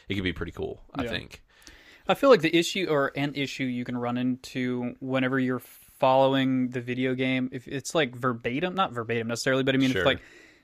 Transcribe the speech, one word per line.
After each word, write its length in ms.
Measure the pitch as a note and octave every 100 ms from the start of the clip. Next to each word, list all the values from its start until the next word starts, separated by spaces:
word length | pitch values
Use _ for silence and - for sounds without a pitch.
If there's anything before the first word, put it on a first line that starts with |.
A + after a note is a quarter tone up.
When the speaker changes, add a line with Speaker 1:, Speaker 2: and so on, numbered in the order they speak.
| -
Speaker 1:
it 60 |
could 80 | G2+
be 100 | F#2
pretty 180 | E2 E2+
cool, 280 | - - - -
I 100 | -
Speaker 2:
Yeah. 40 | -
Speaker 1:
think. 320 | F2 - - _ _ - - - - -
Speaker 2:
I 60 |
feel 140 | F#3 C#4
like 120 | A3
the 120 | D#3+
issue, 320 | E3 F3 G3+ F3+
or 240 | D3 C#3 -
an 180 | D3
issue 300 | C#3+ C3+ -
you 200 | C3 B2
can 120 | A#2+ B2
run 200 | A#2+ B2
into 760 | B2+ B2+ - C3+ B2+ B2 B2 -
whenever 400 | C3 C3 C3 C3
you're 220 | B2+ B2+ - - - -
following 680 | C3+ C3 C3+ C3+ C3 C3 B2+
the 120 | B2+
video 320 | A#2+ B2 C3
game, 340 | B2+ C3 C3 B2+
if 140 | C3 -
it's, 280 | C3+ -
like, 200 | E3+ C3+
verbatim, 600 | B2 B2+ A#2 A#2+ B2+ F3+
not 180 | F3+ F3
verbatim 360 | A#2+ A2 A#2 A2+
necessarily, 340 | A#2 C#3 C3
but 120 | C3+
I 40 | C3
mean, 120 | C3
Speaker 1:
Sure. 120 | B2
Speaker 2:
if, 40 | F2+
like, 140 | B2+ - - - _